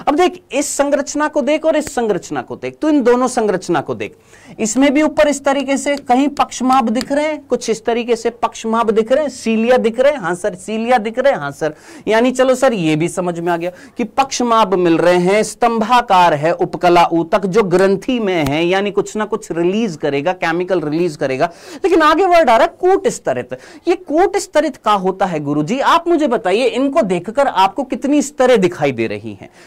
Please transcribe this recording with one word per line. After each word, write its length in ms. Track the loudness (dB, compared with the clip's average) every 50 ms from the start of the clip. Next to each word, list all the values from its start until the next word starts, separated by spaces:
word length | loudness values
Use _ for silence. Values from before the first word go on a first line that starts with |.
| -4 -2
अब 80 | 0
देख, 240 | 2 2 0 0 -4 -12 -6
इस 260 | -4 -4 -4 -2 -2 -2
संरचना 500 | -2 0 0 -2 -2 -2 -4 -4 -4 -2
को 140 | -2 -2
देख 240 | 0 0 0 0 0
और 100 | 0 0
इस 200 | 0 -2 -4 -4
संरचना 460 | -4 -2 -2 -2 -4 -4 -8 -8 -8
को 140 | -8 -8 -10
देख, 220 | -10 -10 -10 -8 -4
तो 80 | 0 2
इन 140 | 2 4 4
दोनों 240 | 4 4 4 2 0
संरचना 540 | -2 0 0 0 -2 -2 -2 -2 -2 -2
को 140 | -2 -4 -6
देख, 200 | -6 -8 -10 -12 _ _ _ -20 -20 -20 -16 -10 -6
इसमें 340 | -6 -4 0 2 2 2 2
भी 80 | 2
ऊपर 260 | 2 2 2 2 2 2
इस 160 | 2 0 0
तरीके 340 | -2 -2 -2 -2 -2 -2 -2
से 180 | -2 -2 -4
कहीं 320 | -4 0 0 2 2 2 2
पक्षमाभ 600 | 0 -2 -4 -4 -4 -4 0 2 2 2 2 0
दिख 220 | -2 -2 -4 -2
रहे 140 | -2 -2 -2
हैं, 200 | -2 -4 -6 -6
कुछ 240 | -4 -4 -4 -2 -4
इस 160 | -4 -4 -2
तरीके 300 | -4 -2 -2 -2 -2 -2
से 140 | -2 -2 -6
पक्षमाभ 600 | -6 -4 -4 -6 -4 -4 -6 -4 -2 0 0 0
दिख 220 | 2 0 2 2
रहे 120 | 2 0 0
हैं, 60 | -2
सीलिया 480 | -6 -6 -4 -2 0 0 2 2 2 2
दिख 220 | 2 0 0 2
रहे 120 | 2 2
हैं। 80 | 2 0
हाँ 160 | -2 -4 -4
सर, 200 | -4 -4 -6 -6
सीलिया 420 | -6 -10 -8 -6 -4 0 0 0 0
दिख 220 | 0 -2 -2 0
रहे 140 | 2 2 2
हैं। 60 | 0
हाँ 120 | -2 -8
सर, 220 | -6 -4 -6 -6 -6 -8 -18 -20 -20 -10 -4 0
यानी 240 | 2 2 2 2
चलो 240 | 2 2 2 2 2
सर, 180 | 2 2 0 0
ये 220 | 2 0 0 0
भी 140 | 0 0 -2
समझ 300 | -2 -4 -4 -4 -4 -4
में 140 | -2 -2 -2
आ 40 | -2
गया 140 | -4 -6 -8 -10 -18 -14 -8 -6
कि 60 | -6
पक्षमाभ 680 | -4 -2 -2 -2 -2 0 -2 0 2 2 2 2 2 2
मिल 240 | 2 2 2 2 2
रहे 200 | 4 4 4 4
हैं, 260 | 2 2 2 2 0
स्तंभाकार 920 | -2 -2 -2 0 0 0 0 0 2 2 2 2 4 4 4 4 4 2
है 180 | 2 0 -2
उपकला 540 | 0 -2 -2 -4 -4 0 2 4 4 4 4
ऊतक 400 | 4 2 -2 -2 0 -2 -2 -2
जो 180 | 0 0 0 0
ग्रंथि 560 | 2 2 2 4 2 2 0 -2 -4 -4 -2
में 260 | -2 -2 -2 -2 -2
है, 200 | -2 -2 0 0
यानी 260 | 0 0 0 -2 -2
कुछ 240 | -2 -4 -4 -4 -4
ना 100 | -6 -6
कुछ 260 | -4 -6 -8 -6 -6
रिलीज 440 | -4 -2 0 0 0 0 -2 -2 -4
करेगा, 380 | -4 -4 -2 -2 -2 -2 -4 -4
केमिकल 480 | -4 -4 -4 -2 -2 -2 -2 -2 -2
रिलीज 340 | -2 -2 -2 -2 -2 -2 -4
करेगा। 360 | -4 -4 -4 -2 -2 -2 -4 -4 -8 -20 -18 -10 -4 -2
लेकिन 180 | 2 2 4
आगे 240 | 4 4 4 4 4
वर्ड 240 | 4 6 4 6 6
आ 80 | 4 4
रहा 100 | 4 2
है 60 | 0 0
कूट 280 | 2 2 2 2 2 -2
स्तरित। 500 | -4 -4 -4 -4 -4 -4 -4 -8 -10 -14 -14 -16 -20 -8 -2 -2
ये 80 | -2
कूट 420 | -2 -2 -2 0 2 2 2 0 -2
स्तरित 400 | -4 -2 0 0 0 0 -4 -4
का 160 | -2 0 0
होता 320 | 0 0 -2 -2 -2 -2
है 140 | -2 -2 -4
गुरुजी, 400 | -4 -2 -2 -2 -2 -2 -2 -2
आप 280 | 0 2 2 2 2 2
मुझे 200 | 0 2 2 0
बताइए, 380 | 0 0 0 0 0 2 0
इनको 360 | 0 0 0 -2 0 0 0
देखकर 460 | 0 0 0 -4 -4 -4 0 0 0 0
आपको 360 | 2 2 0 0 0 -2 -6
कितनी 380 | -6 -6 -4 -2 0 0 0
स्तरें 400 | 0 -2 0 0 2 4 4 4
दिखाई 300 | 2 2 0 0 -2 -2
दे 160 | -2 -2 -4 -4
रही 300 | -4 -8 -10 -12 -14 -16
हैं? 80 | -18 -20 _ -20 -20